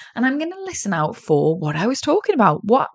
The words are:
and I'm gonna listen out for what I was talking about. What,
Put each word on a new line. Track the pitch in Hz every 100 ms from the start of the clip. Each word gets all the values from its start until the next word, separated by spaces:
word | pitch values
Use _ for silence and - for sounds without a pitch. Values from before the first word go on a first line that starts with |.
| - -
and |
I'm | 254 285
gonna | 330 381
listen | 381 - 202
out | 170 151
for | - - 147 147 170
what | 151 151
I | 208
was | 269
talking | - 359 427
about. | 339 196 151
What, | 202 254 -